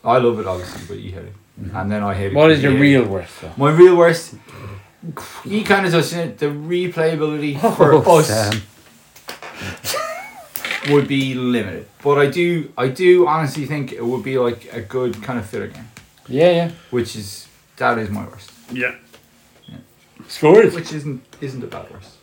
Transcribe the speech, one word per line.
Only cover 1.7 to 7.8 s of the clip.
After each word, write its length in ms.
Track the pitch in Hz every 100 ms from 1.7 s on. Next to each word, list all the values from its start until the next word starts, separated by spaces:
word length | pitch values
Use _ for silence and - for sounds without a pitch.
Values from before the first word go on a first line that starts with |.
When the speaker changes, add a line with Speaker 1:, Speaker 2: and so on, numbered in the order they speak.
| 95
Speaker 1:
And 140 | 98
then 120 | 104
I 100 | 104
hate 180 | 95 98
it 40 | 135
Speaker 2:
What 140 | 156
Speaker 1:
'cause 80 | 151
Speaker 2:
is 60 |
Speaker 1:
you 80 | 135
Speaker 2:
your 60 | 131
Speaker 1:
hate 140 | 143 139
it. 40 |
Speaker 2:
real 80 | 113
worst, 240 | 98 - -
though? 100 | - -
Speaker 1:
My 140 | 143
real 240 | 160 180 175
worst, 380 | 170 165 - - - - - 98 - _ 170 - - - -
you 180 | 208
kinda 260 | 208 196 190
touched 240 | 165 151
it, 240 | 170 170 -
the 80 | 147
replayability 1080 | 147 151 175 180 170 160 156 151 151 147 139
Speaker 2:
<laughs> 40 |
Oh, 380 | 220 -